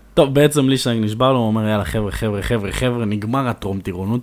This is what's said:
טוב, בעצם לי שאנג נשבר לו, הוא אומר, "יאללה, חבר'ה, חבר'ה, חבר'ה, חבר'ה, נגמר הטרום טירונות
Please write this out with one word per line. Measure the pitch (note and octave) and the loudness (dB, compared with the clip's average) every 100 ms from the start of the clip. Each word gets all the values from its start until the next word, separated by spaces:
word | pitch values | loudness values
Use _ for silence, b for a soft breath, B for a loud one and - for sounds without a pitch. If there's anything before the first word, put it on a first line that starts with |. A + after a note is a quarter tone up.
| - | -2
טוב, | - C#3 | 2 4
בעצם | C3+ D3 D3 C3+ | 4 4 4 2
לי | C3+ | 2
שאנג | B2 A2+ | 0 0
נשבר | G#2+ G#2+ B2+ | -2 2 2
לו, | C3 | 2
הוא | A2 | 2
אומר, | A2 G#2+ | 0 0
"יאללה, | G#2+ | 0
חבר'ה, | F#2+ A2+ G#2 | 0 -2 -4
חבר'ה, | - A2 G2+ | -4 -4 -4
חבר'ה, | F#2 A#2+ G2 | -2 -2 -2
חבר'ה, | F2+ B2+ A#2+ | -2 -2 -2
נגמר | A2 G#2 G#2+ C3 B2+ | -2 -2 -2 -2 -2
הטרום | A2 G2+ G2 | -4 -6 -6
טירונות | F#2 F2+ F#2+ A#2+ | -6 -6 -2 -4